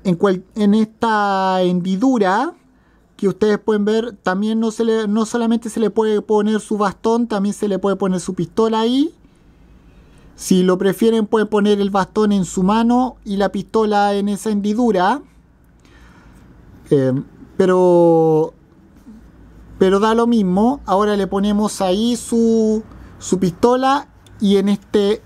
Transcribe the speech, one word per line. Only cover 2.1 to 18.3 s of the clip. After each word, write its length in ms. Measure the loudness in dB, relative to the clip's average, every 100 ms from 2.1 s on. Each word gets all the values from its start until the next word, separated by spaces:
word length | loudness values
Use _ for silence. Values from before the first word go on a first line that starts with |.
| 2 2 0 -2 -8 _ _ _ _ _ -4
que 120 | -4
ustedes 300 | 0 0 0
pueden 260 | 0 0 0
ver. 300 | -2 -4 -6
También 420 | -4 -2 -2 -2
no 100 | -2
se 120 | -2
le, 240 | -2 0 0
no 180 | -2 -2
solamente 440 | -2 0 -2 -4
se 100 | -2
le 100 | -2
puede 320 | 0 0 -2
poner 380 | 0 0 0 -2
su 180 | -4 -2
bastón, 500 | -2 -2 -2 0 -2
también 260 | -2 -4
se 140 | -4 -4
le 120 | -2
puede 160 | -2 -2
poner 240 | -2 -2
su 160 | -4 -6
pistola 460 | -4 0 0 0
ahí. 320 | 0 0 -2 -4 -20 _ -20 -20 -20 -20 -20 -20 -20 -20 -20 -16
Si 260 | 0 2
lo 160 | 2 2
prefieren, 480 | 0 0 0 0 0
pueden 220 | -2 0
poner 340 | 0 2 0
el 80 | 0
bastón 420 | -2 -2 -2 0
en 140 | 0 -2
su 160 | -2
mano 560 | 0 0 2 0 0 -6 -8
y 120 | -4
la 140 | -2
pistola 600 | -4 -4 -2 0 0 0
en 160 | 0 -2
esa 220 | -4 -4
hendidura. 680 | -2 -2 0 0 2 0 -2 -8 -20 _ _ _ _ _ -20 -20 -20 -20 -20 -20 -20 -20 -20 -2
Eh, 220 | 0 2 -2 -6 -18 -20 -2
pero, 960 | 2 4 4 6 6 4 4